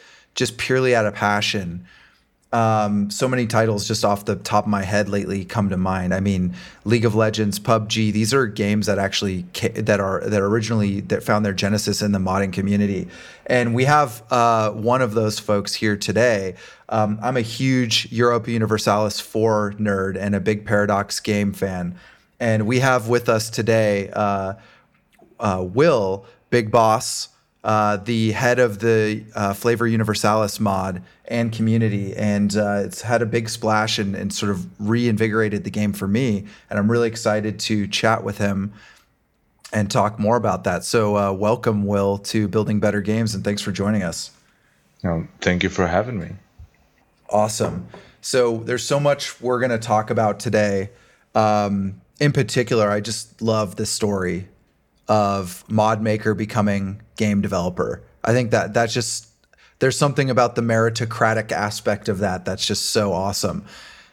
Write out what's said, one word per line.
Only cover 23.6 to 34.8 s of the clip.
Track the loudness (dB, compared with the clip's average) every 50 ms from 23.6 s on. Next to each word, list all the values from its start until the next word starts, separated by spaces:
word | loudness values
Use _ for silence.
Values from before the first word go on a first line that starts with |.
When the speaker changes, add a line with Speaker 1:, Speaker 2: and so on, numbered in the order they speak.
| 0 2 2 4 4 2 2 0 -2 -4 -4
Speaker 1:
uh, | -2 0 0 0 -2 -2 -4 -8 -10 -14 -20 -20 _ _ _ _ _ _ _ _ _ -20 _ _ -6
uh, | -2 -2 -2 -2 -4 -2
Will, | 0 2 4 4 4 4 2 0 -2 -4 -8 -14 -20 _ _ _
Big | 0 0 2 2
Boss, | 4 4 6 6 4 2 0 -4 -6 -8 -10 -12 _ _ _ _ _ _ -2
uh, | 0 2 2 2 2 0 0
the | -2 -2 0 0 2 0 0
head | 2 2 2 4 4
of | 4 2 2 0
the, | 0 2 4 4 2 2 0 -4 -6 -10 -6
uh, | -4 -2 -2 -2
Flavor | 0 2 2 2 2 2 2
Universalis | 2 2 0 0 0 0 2 2 2 2 2 0 -2 -2
mod | -2 0 0 0 -2 -4 -6 -8 -10 -16 -20 _ _ -6
and | -4 -2 -2 -2
community. | -2 0 0 2 2 2 2 2 0 -2 -4 -4 -4
And, | -2 -2 0 2 2 2 2 2
uh, | 0 0 2 0 0 -2
it's | -4 -6 -8
had | -2 0 2 2 2
a |
big | 0 0 -2 -2 -4
splash | -6 -4 -2 0 2 2 2 0 -2 -2
and, | -2 -4 -4
and | -4 -6 -6
sort | -6 -4 -2 -2
of | -2 -4 -6 -8 -10
reinvigorated | -6